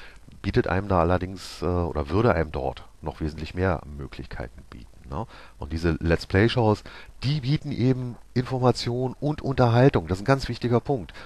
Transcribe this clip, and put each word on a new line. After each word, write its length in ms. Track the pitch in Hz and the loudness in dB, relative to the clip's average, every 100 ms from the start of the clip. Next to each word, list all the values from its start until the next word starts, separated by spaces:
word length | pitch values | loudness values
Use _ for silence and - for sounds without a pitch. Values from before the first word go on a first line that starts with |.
| - - - - | -20 -20 -20 -10
bietet 260 | 98 110 - | -2 0 2
einem 200 | 92 101 | 0 2
da 120 | 92 | 4
allerdings, 640 | 82 90 92 95 - - | 4 2 0 -8 -14 -6
äh, 40 | 82 | -2
oder 420 | 87 85 71 71 | 0 0 -2 0
würde 260 | 92 113 | 2 4
einem 180 | 82 76 | 2 0
dort 320 | 73 65 64 - - | -4 -6 -6 -12 -14
noch 180 | 78 - | -10 -6
wesentlich 340 | 78 78 80 | -6 -6 -8
mehr 280 | 90 95 80 | -2 0 0
Möglichkeiten 800 | 71 71 67 - 65 - 58 - - | -4 -12 -12 -12 -12 -10 -10 -14 -18
bieten, 380 | 60 - - - | -18 -18 -20 -10
ne? 160 | 71 147 - - - | -10 -10 -14 -20 -14
Und 140 | 71 | -8
diese 240 | 80 82 80 | -2 0 0
Let's 260 | 82 82 - | 2 0 2
Play 220 | 95 113 | 2 4
Shows, 360 | 127 110 104 - - - - | 4 4 2 -2 -18 -18 -6
die 180 | 123 151 | -2 0
bieten 320 | 123 151 151 | 0 -2 -2
eben 440 | 117 123 127 123 - - | 0 2 2 -4 -10 -6
Information 840 | 123 127 131 123 - - 120 127 120 | -4 -2 2 2 2 0 -2 -4 -2
und 240 | 143 151 | -4 -2
Unterhaltung. 640 | 127 135 120 117 135 117 80 | -2 2 4 8 6 6 0
Das 120 | 95 | -2
ist 40 | |
ein 40 | 101 | 2
ganz 220 | 135 - | 0 0
wichtiger 320 | 120 120 117 | -4 0 0
Punkt. 320 | - 135 82 - | 0 -2 -4 -14